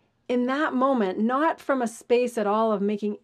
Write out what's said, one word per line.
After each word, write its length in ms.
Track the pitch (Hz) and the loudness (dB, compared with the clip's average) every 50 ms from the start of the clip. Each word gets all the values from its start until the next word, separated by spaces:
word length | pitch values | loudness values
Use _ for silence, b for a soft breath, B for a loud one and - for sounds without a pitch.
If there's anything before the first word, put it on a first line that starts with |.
| _ _ _ _ _ - | _ _ _ _ _ -4
in 180 | 254 247 247 | -2 0 0
that 280 | 254 262 285 311 - 262 | 0 0 0 -2 -2 0
moment, 460 | 247 254 277 269 240 208 185 185 - | 0 2 2 2 2 2 0 0 0
not 400 | 214 233 254 269 311 330 - - | 0 0 0 2 0 0 -2 -2
from 200 | - - 277 262 | -2 -2 -2 0
a 60 | 240 | 0
space 500 | 226 - - - - 240 247 247 233 - | -4 -6 -8 -2 0 2 2 2 0 -2
at 100 | 226 208 202 | -2 0 0
all 240 | 208 220 226 220 214 | 2 2 2 2 2
of 100 | 202 202 | 0 0
making 360 | 202 214 202 214 208 208 - | -2 -2 -2 -2 -4 -6 -6